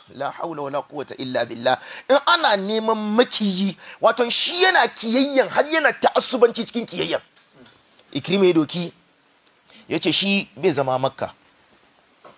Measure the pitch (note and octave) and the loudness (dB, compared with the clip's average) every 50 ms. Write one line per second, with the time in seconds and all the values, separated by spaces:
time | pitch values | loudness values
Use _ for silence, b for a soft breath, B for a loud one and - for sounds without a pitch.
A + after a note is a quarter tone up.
0 | - - - B2 C#3 C3+ - - - E3+ D#3+ D3+ C#3+ C#3 C#3 C#3+ C3+ - C#3+ D3 | -8 -16 -12 -8 -8 -8 -8 -8 -8 -8 -8 -8 -8 -6 -6 -6 -6 -8 -10 -12
1 | C3 - - - C3+ C3 B2+ A#2+ A#2+ B2 A#2 A#2 A#2 B2+ B2+ - B B B B | -10 -10 -10 -10 -8 -4 -2 -2 -2 -2 -4 -2 0 0 0 0 B B B B
2 | B B - C#4+ - - F4 E4+ D#4 B3+ G#3 G3 F#3+ G3+ A3 A3 A3 A3 A3 G#3+ | B B 2 4 4 4 2 4 4 2 2 2 0 -2 -4 -2 -2 -2 -2 -2
3 | G#3+ G#3 G#3 A#3 B3 B3 - - G#3+ G3+ F#3 F3+ G3 F#3+ E3 - B B B B | -2 0 2 2 2 2 0 -2 0 0 0 0 -2 -2 -4 -6 B B B B
4 | B A3 A3 - A#3+ A#3 - - - - E4 F4+ F#4 F#4 F4+ D#4 A#3+ A#3+ - - | B 2 2 2 0 0 0 0 0 0 2 2 4 4 4 4 2 0 -2 -4
5 | A3+ A3+ A3 C4 C4+ C#4+ C#4 C4 G#3+ F3 - - C4 D4 D#4+ D#4+ D4 B3 G#3 - | -4 0 2 2 2 2 2 2 0 2 2 0 0 2 2 2 2 2 2 2
6 | - - - B3 - - - A#3 A#3+ A#3 G#3+ A#3 A3 - - A#3+ A3+ - - F3 | 0 0 2 2 0 0 2 4 4 2 2 0 -6 -6 -6 -8 -8 -6 -6 -6
7 | D#3+ E3 D3+ - - _ _ _ _ _ _ - B2+ - _ _ _ _ _ _ | -4 -4 -4 -6 -6 _ _ _ _ _ _ -20 -20 -20 _ _ _ _ _ _
8 | _ _ - C#3+ - D#3 F3+ G3+ G3 F3+ E3+ D#3+ D3+ C#3 - F3+ E3+ E3+ - _ | _ _ -8 -8 -4 -2 0 2 4 4 4 4 2 0 -2 -6 -8 -8 -10 _
9 | _ _ _ _ _ _ _ _ _ _ _ _ _ _ B B B B C3+ E3+ | _ _ _ _ _ _ _ _ _ _ _ _ _ _ B B B B -6 -2
10 | - F3+ - - F#3+ G3 G3 G3 D3 - - B2+ D3+ - C#3 C#3+ C3+ C3 B2+ B2+ | -2 0 0 0 0 0 0 -2 -2 -6 -6 -4 -2 0 0 0 0 -2 -2 -2
11 | C3 C3 - - G2+ F2+ - _ _ _ _ _ _ _ _ _ _ _ _ _ | -2 -4 -4 -6 -8 -10 -10 _ _ _ _ _ _ _ _ _ _ _ _ _
12 | _ _ _ _ - - - | _ _ _ _ -20 -20 -20